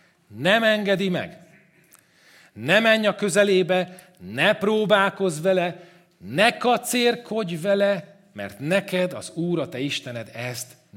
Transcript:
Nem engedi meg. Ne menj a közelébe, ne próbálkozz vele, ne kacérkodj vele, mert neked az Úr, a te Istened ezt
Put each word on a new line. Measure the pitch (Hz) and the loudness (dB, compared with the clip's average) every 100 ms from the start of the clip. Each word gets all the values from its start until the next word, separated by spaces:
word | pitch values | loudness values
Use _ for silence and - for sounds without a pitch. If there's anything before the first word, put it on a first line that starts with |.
| _ _ _ 104 | _ _ _ -4
Nem | 160 220 | 2 4
engedi | 226 214 202 185 190 | 4 2 0 0 0
meg. | 170 87 - - _ _ _ _ _ _ _ _ - _ | -2 -6 -12 -20 _ _ _ _ _ _ _ _ -20 _
Ne | 101 123 202 | -8 2 4
menj | 226 220 214 | 4 4 2
a | |
közelébe, | 208 202 175 208 185 170 185 180 - - _ | 0 0 2 4 4 2 0 -2 -8 -20 _
ne | 90 117 180 | -8 0 2
próbálkozz | 214 202 214 208 202 196 190 190 151 | 2 0 0 4 4 4 0 -2 0
vele, | 175 185 165 165 - - _ _ | 0 0 0 -4 -16 -20 _ _
ne | 92 139 226 220 | -6 2 2 2
kacérkodj | 247 240 - 247 240 233 - 214 185 170 | 0 0 0 0 0 0 -4 -6 -4 -4
vele, | 190 196 202 196 - - _ | 0 2 2 -2 -6 -20 _
mert | 104 98 - | -12 -12 -8
neked | 143 190 196 180 180 | -2 -2 0 -2 -2
az | 117 - | -4 -10
Úr, | - 175 165 | -6 -2 -2
a | 135 | -4
te | 123 | -6
Istened | 143 - 131 120 104 | -6 -6 -8 -12 -12
ezt | 113 123 123 - - _ | -10 -10 -10 -12 -18 _